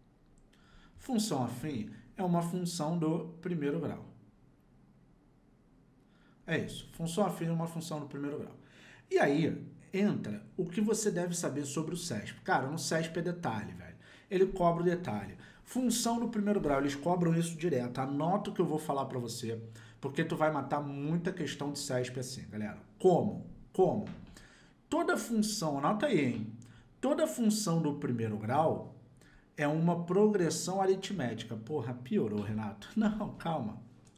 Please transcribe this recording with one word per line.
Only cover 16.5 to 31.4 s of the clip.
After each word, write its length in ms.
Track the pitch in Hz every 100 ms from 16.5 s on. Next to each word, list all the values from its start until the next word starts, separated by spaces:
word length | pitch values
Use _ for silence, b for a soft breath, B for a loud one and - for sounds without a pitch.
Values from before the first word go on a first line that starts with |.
| 196
grau, 180 | 156 135
eles 160 | 143 139
cobram 400 | 170 180 170 165
isso 220 | 165 -
direto. 420 | 170 127 123 127
Anota 500 | 135 143 160 202 208
o 40 |
que 80 | 180
eu 40 | 165
vou 140 | 151
falar 240 | - 139 127
pra 120 | 127
você, 420 | 117 110 113 113 110 B B B
porque 240 | 135 131
tu 140 | 165 165
vai 120 | 156
matar 300 | 151 127 147
muita 540 | 143 139 143 170 170
questão 400 | 180 139 - 143
de 60 | 139
cesp 380 | - 127 123 131
assim, 300 | 123 - -
galera. 280 | 107 107 - - -
Como? 480 | 185 160 104 - - - -
Como? 320 | - 180 113 - - - B B B B B _
Toda 300 | 311 339 277
função, 600 | - 226 214 - 160 139
anota 280 | 147 214 302
aí, 180 | 185
hein? 300 | 127 113 - - B B B -
Toda 260 | 254 302 311
função 540 | - 220 208 - 165
do 140 | 151 -
primeiro 420 | 135 117 110 104
grau 580 | 107 139 160 104 - - - b b b b -
é 100 | 147
uma 380 | 160 165 170 170
progressão 760 | 180 214 202 165 - 170 190
aritmética. 760 | 190 190 - 196 123 110